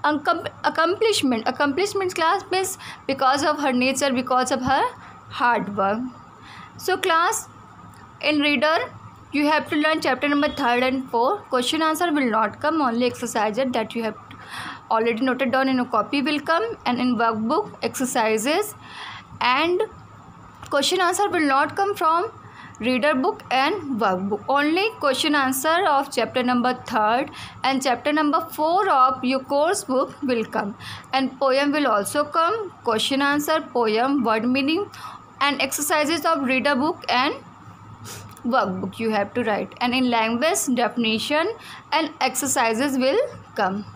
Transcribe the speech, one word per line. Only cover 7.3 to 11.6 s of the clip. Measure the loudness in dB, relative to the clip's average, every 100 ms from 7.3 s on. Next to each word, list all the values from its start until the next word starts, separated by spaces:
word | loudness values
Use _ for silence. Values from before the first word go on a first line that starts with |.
| 0 -6 -18 -20 -20 -20 -20 -20 -8
in | -2 2
reader, | 2 2 2 2 -2 -10 -20 -20 -6
you | 0 2
have | 2 0
to | 0
learn | 2 2
chapter | 0 0 0
number | 2 0
third | 0 0 2
and | 2 0 -2
four. | 0 2 0
Question | -2 -2